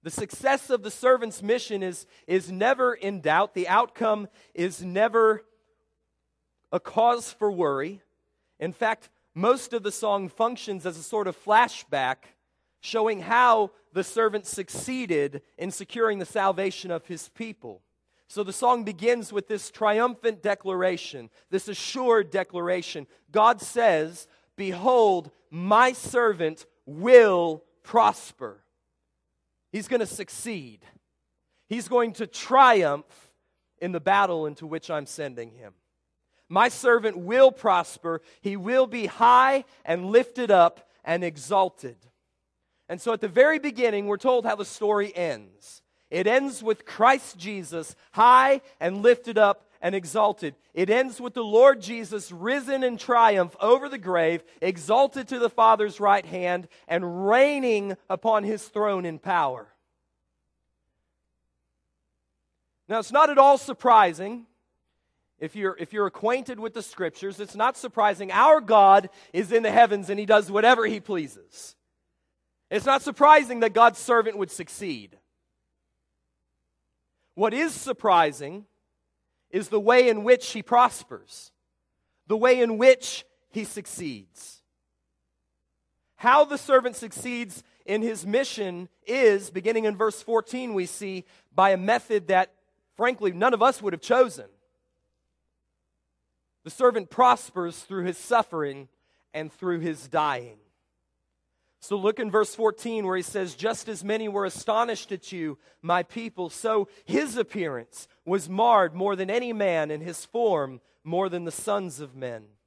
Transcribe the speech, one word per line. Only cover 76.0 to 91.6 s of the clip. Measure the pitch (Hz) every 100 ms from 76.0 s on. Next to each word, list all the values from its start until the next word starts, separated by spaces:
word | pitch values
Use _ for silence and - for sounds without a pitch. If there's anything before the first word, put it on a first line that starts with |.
| _ _ _ _ _ _ _ _ _ _ _ _ _
What | - 220
is | 240 320
surprising | 240 269 247 220 175 156 143 143 190 208 _ _ _ _ _ _ _ _
is | 180 208
the | 208
way | 208 247 247
in | 214
which | 208 247 -
he | 226
prospers, | - 240 247 - - 117 _ - - _ _ _ _ _ _ _ _
the | 220
way | 247 254
in | 233 220
which | 254 254 - - - _ _
he | 220
succeeds. | 208 - - - 165 113 95 - - - _ _ _ _ _ _ _ _ _ _ _ _ _ _ _ _
How | - 277
the | 294 285
servant | - 262 247 -
succeeds | 226 - 247 240 226 - _ _ -
in | 208
his | 226 214 175
mission | 233 269 - 196 175 180 _ -
is, | 254 240 196 185
beginning | 175 185 226
in | 220 196
verse | 220 214
fourteen, | - 226 214 254 247
we | 202 180
see, | - 208 185 - _ _
by | -